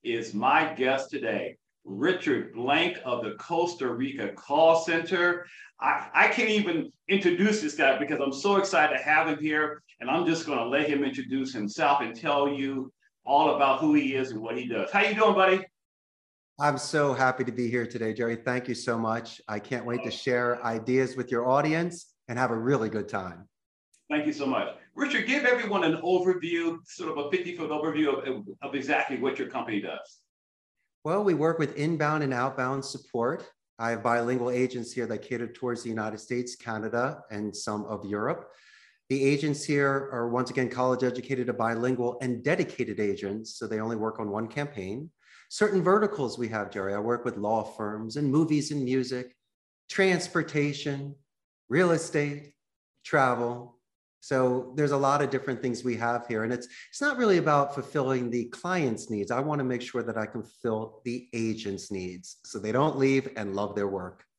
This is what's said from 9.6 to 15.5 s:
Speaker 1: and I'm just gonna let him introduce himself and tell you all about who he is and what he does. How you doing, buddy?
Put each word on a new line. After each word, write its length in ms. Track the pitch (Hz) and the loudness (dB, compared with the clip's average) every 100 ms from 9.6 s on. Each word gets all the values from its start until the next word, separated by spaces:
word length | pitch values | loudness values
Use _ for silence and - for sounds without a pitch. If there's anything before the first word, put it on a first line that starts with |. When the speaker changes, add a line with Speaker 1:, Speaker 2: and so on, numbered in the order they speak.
| 151 - _ _ | -2 -4 _ _
Speaker 1:
and 100 | 123 | -2
I'm 160 | 165 | 0
just 220 | 160 165 151 | 2 0 0
gonna 180 | 131 | -2
let 220 | 117 143 151 | 2 2 2
him 160 | 143 | 2
introduce 500 | 135 131 107 135 131 | 0 -2 -4 -4 -4
himself 460 | - 208 - 147 143 | -4 -6 0 2 2
and 160 | 117 | 0
tell 320 | 117 160 143 143 | -4 0 2 2
you 440 | 139 135 135 135 _ _ _ | 0 -4 -4 -8 _ _ _
all 300 | - 143 156 | 2 4 4
about 260 | 147 139 135 | 4 4 4
who 120 | 156 | 6
he 200 | 147 135 | 6 4
is 160 | 135 123 | 0 -2
and 100 | 110 | -4
what 160 | 113 123 | -6 -4
he 120 | 127 | -4
does. 200 | 113 - | -4 0
How 120 | 202 | 2
you 140 | 214 | 2
doing, 200 | 214 214 | 4 4
buddy? 300 | 190 190 | 6 6